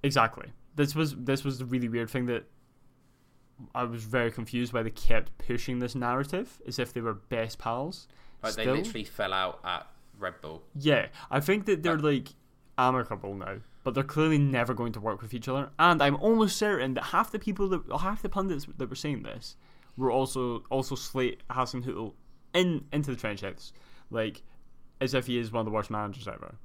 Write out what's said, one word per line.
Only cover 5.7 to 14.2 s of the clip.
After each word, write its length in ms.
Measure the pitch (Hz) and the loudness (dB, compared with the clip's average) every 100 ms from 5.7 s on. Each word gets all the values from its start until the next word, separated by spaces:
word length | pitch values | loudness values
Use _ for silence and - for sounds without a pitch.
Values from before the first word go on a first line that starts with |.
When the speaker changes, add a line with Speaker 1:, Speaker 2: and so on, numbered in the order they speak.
| 123 | -2
Speaker 1:
this 140 | 123 | -2
narrative 680 | 131 120 127 143 180 254 - - | -2 0 0 0 -4 -6 -12 -10
as 120 | 123 | -6
if 140 | 120 | -4
they 60 | 123 | -4
were 120 | 113 | -4
best 440 | 101 - 117 110 - | -6 -6 -4 -4 -4
pals. 500 | 120 120 143 - - - - - | -4 -2 -4 -8 -16 -20 -20 -6
Speaker 2:
Like, 120 | 110 | -6
they 80 | - | 0
Speaker 1:
Still. 120 | 127 139 | 0 0
Speaker 2:
literally 280 | 214 139 | -2 -6
fell 300 | 101 - 98 | -8 -4 0
out 260 | 95 92 - | 0 0 -4
at 220 | 92 90 - - - 101 | -6 -6 -6 -20 -20 -8
Red 220 | 92 85 | -8 -8
Bull. 220 | 76 80 - | -12 -12 -12
Speaker 1:
Yeah, 340 | 147 147 131 - - - | 0 4 4 2 -8 -2
I 100 | 131 | 0
think 260 | 147 208 208 | 2 2 2
that 160 | 175 | 2
they're, 140 | 170 160 | 2 2
Speaker 2:
Like 40 | |
Speaker 1:
like, 240 | 151 139 - - _ _ _ - | 4 2 -2 -18 _ _ _ 2
amicable 560 | 127 127 117 107 98 | 4 4 -2 -6 -6
now, 220 | 98 95 98 - - | -8 -8 -10 -14 -6
but 120 | - | -2
they're 100 | 127 | 0
clearly 340 | 139 151 | 0 2